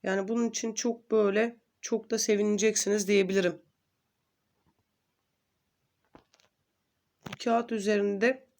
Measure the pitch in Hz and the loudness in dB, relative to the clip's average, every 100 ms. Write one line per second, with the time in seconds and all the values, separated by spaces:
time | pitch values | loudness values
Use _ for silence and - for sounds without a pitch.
0 | 196 190 196 233 233 220 226 220 240 233 | -2 -2 -2 -2 -2 -2 -6 -4 -4 -6
1 | _ 220 202 202 233 233 _ _ - 226 | _ 2 2 2 -2 -4 _ _ -6 -6
2 | - 220 - 208 208 208 220 208 - 208 | -4 -2 0 2 2 2 2 0 0 0
3 | 190 202 190 190 175 - _ _ _ _ | 2 2 4 2 0 -2 _ _ _ _
4 | _ _ _ _ _ _ _ _ _ _ | _ _ _ _ _ _ _ _ _ _
5 | _ _ _ _ _ _ _ _ _ _ | _ _ _ _ _ _ _ _ _ _
6 | _ - _ _ _ _ _ _ _ _ | _ -20 _ _ _ _ _ _ _ _
7 | _ _ - - 233 233 233 226 202 208 | _ _ -16 -6 0 0 0 -2 0 2
8 | 202 196 233 262 _ | 0 2 0 0 _